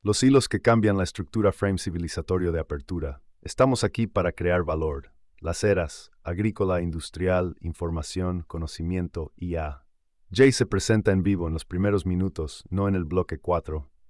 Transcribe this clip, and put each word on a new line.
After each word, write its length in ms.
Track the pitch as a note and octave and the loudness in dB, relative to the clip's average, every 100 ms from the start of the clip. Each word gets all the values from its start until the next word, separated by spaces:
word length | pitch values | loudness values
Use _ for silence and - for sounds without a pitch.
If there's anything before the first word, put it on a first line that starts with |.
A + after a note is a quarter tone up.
Los 200 | G#2 G#2 | 0 4
hilos 280 | C3 C#3 - | 6 6 4
que 100 | - | 0
cambian 380 | - A#2 G#2+ G2 | 4 4 4 2
la 40 | |
estructura 480 | F#2 - F2+ A2+ G2+ | 0 -4 -4 2 2
frame 280 | - G2+ F#2+ | 2 -2 -2
civilizatorio 720 | - E2+ E2+ - - F#2 F2 | -4 -4 -6 -6 -2 -2 0
de 80 | E2 | -2
apertura. 640 | D#2 C#2+ - F2 D2+ C#2 - _ | -4 -8 -6 -6 -6 -10 -18 _
Estamos 440 | - - C3 B2 | -14 2 2 4
aquí 220 | G#2+ - A2+ | 0 0 -2
para 260 | - F2 | 0 -2
crear 300 | - F2 F2+ | 0 0 2
valor. 520 | E2 E2 D#2 C#2 - _ - - | 0 -2 -2 -6 -12 _ -20 -10
Las 260 | E2 F2 | -8 -2
eras, 460 | G#2+ F#2 D#2+ - - _ | 2 2 -2 -8 -20 _
agrícola, 600 | - F2+ G#2+ - F#2+ F2+ | -8 -2 -2 0 0 0
industrial, 760 | F2 E2 - - F2+ F2+ F2+ - | -2 -6 -10 -4 0 0 0 -6
información, 800 | E2 - E2+ E2 D#2 F#2 F2+ F2+ | -10 -6 -6 -4 -6 -4 -2 -4
conocimiento, 920 | E2 E2 D#2+ - E2 F#2 F2 E2+ D2+ - | -6 -8 -8 -6 -4 -4 -4 -6 -10 -8
I 180 | F2 | -6
A. 320 | D#2+ D2 C#2 _ _ _ _ - | -4 -6 -10 _ _ _ _ -6
Jay 220 | G#2+ C3+ | 6 6
se 140 | - A2+ | 6 0
presenta 440 | G2 - A2 G#2 | 0 2 2 4
en 120 | F#2+ | 2
vivo 240 | F#2 G2 E2+ | 2 0 -2
en 80 | |
los 100 | D#2+ | -4
primeros 400 | - F2+ G2+ G2+ | -4 0 2 2
minutos, 600 | F2 F2+ F#2+ - D#2 - - | 0 0 -2 -2 -8 -10 -6
no 180 | F#2+ G2+ | -2 0
en 100 | F#2+ | 0
el 80 | |
bloque 340 | D#2+ F2+ F2+ D#2+ | 0 0 0 -6
cuatro. 520 | - E2 - D2+ C#2+ _ | -2 -2 -2 -8 -10 _